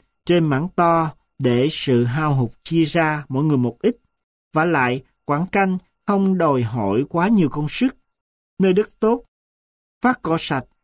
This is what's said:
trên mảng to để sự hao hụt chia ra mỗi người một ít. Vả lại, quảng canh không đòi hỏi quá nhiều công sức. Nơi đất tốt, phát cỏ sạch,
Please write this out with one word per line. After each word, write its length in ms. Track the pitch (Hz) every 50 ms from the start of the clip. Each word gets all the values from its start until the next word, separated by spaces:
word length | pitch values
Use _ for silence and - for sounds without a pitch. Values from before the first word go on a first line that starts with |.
| _ _ _ _ _
trên 200 | - 175 175 165
mảng 220 | 151 143 131 160 185 -
to 360 | - 175 170 170 165 160 156 - _ _ _ _ -
để 280 | 135 123 120 120 127 156
sự 320 | - - - 143 127 120 120
hao 320 | 120 120 156 156 151 143
hụt 160 | 131 123 110 - _ -
chia 200 | - 160 165 160
ra 420 | 151 - 175 160 156 151 147 139 -
mỗi 140 | 131 131 151
người 140 | 156 147
một 200 | 127 123 120 113 _
ít. 160 | - 220 240 - _ _ _ _ _ _ _ _ _ _ -
Vả 120 | 156 160
lại, 380 | 175 165 143 127 123 127 - - _ _ _ _
quảng 220 | - 143 147 175
canh 300 | 185 - 202 196 190 185 185 - _ _ _ _
không 320 | - 202 196 196 190 190
đòi 260 | 180 170 151 139 127 117
hỏi 420 | 107 117 120 104 98 101 117 143 -
quá 180 | - 165 170
nhiều 220 | 208 233 202 165 135
công 180 | - 147 151 151
sức. 280 | - - 247 269 - _ _ _ _ _ _ _ _ _ _ _ _ -
Nơi 140 | 190 190 185
đất 160 | 196 214 - _ _
tốt, 240 | 220 214 233 233 - _ _ _ _ _ _ _ _ _ _ _ _ _ _ _
phát 180 | - 247 254 -
cỏ 160 | - 160 165 165
sạch, 260 | - - 156 131 - - _ _